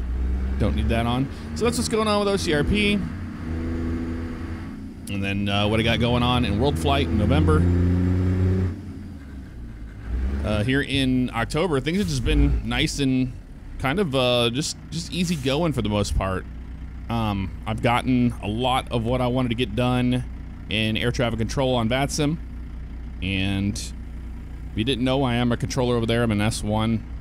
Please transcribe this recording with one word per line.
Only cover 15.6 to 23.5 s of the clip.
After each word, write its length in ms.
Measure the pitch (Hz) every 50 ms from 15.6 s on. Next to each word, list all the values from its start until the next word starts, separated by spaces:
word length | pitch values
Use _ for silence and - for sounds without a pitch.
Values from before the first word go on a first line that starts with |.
| 175 165 131
for 80 | 120
the 80 | 107 104
most 260 | 107 104 101 - -
part. 300 | - 98 95 92 90 - - - - - - - - - - - - - -
Um, 420 | 117 117 110 107 101 98 95 87 - - -
I've 140 | 110 110 107
gotten 540 | 120 120 120 120 - 127 127 123 123 120 117 - 90
a 40 |
lot 460 | 101 107 113 127 127 123 131 - - 110
of 120 | 120 110
what 180 | 117 127 127 127
I 40 | 123
wanted 200 | 123 131 127 120
to 60 | 117
get 200 | 113 127 98 104
done 480 | 120 123 123 127 123 123 123 127 123 123 - - - - - - - - -
in 300 | 95 107 110 110 110 -
air 120 | - 120
traffic 280 | 117 - 127 117 113 110
control 360 | 113 110 - 147 131 131 127
on 120 | 123 113 110
vatsim. 480 | 123 131 139 127 - - 147 143 160 - - - - - - - - - - - - - - - - - 87
And 520 | 92 98 95 95 98